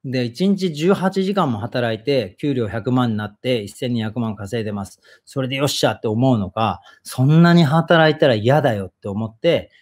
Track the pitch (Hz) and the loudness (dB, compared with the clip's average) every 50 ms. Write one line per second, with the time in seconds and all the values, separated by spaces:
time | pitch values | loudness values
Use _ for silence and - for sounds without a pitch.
0 | - 135 127 127 123 120 120 - 180 202 196 190 190 180 151 143 160 185 196 - | -8 -4 -4 -4 -4 -4 -4 -2 0 0 0 0 -2 -4 -4 -2 0 0 2 2
1 | 175 190 190 196 190 190 202 196 175 143 113 104 120 117 - 127 120 113 113 107 | 0 -2 -2 0 -2 0 0 0 0 0 -2 -4 -6 -6 -4 -2 -2 -2 -4 -4
2 | - 143 143 131 107 92 - _ - 147 143 131 113 101 107 113 101 127 123 127 | -2 -2 0 0 -2 -4 -8 _ -4 -4 -2 -2 -4 -4 -6 -6 -2 0 0 2
3 | 123 117 107 104 107 104 - _ - 131 127 113 101 104 - - 139 123 120 117 | 2 0 -2 -4 -6 -8 -12 _ -4 -2 -2 -2 -4 -8 -10 -8 -6 -4 -4 -4
4 | 110 110 107 131 113 113 104 104 101 101 120 117 107 107 104 101 98 - - _ | -4 -4 -6 -6 -6 -6 -8 -8 -10 -8 -6 -6 -6 -6 -8 -8 -10 -12 -14 _
5 | _ _ - _ _ - - 139 131 123 135 135 147 139 - - - 127 107 - | _ _ -20 _ _ -10 -8 -6 -6 -6 -4 -2 -2 -2 -2 0 0 0 -2 -2
6 | - 117 107 113 127 135 127 107 98 90 _ 110 113 107 90 - _ - - _ | -4 -4 -2 0 2 2 2 0 -2 -4 _ -2 -2 -2 -2 -6 _ -20 -20 _
7 | _ - - - 131 143 156 165 170 170 170 175 170 131 151 165 165 - 175 160 | _ -12 -2 0 2 4 6 6 6 8 6 6 4 4 2 0 2 4 4 6
8 | 160 156 151 151 170 139 120 107 101 120 139 151 139 135 110 101 95 90 _ _ | 6 4 4 4 2 2 2 2 2 2 2 4 2 0 -2 -2 -6 -10 _ _
9 | - 107 98 107 113 113 - _ - 170 160 110 82 - _ _ | -10 -8 -6 -6 -6 -6 -8 _ -2 0 0 0 -4 -8 _ _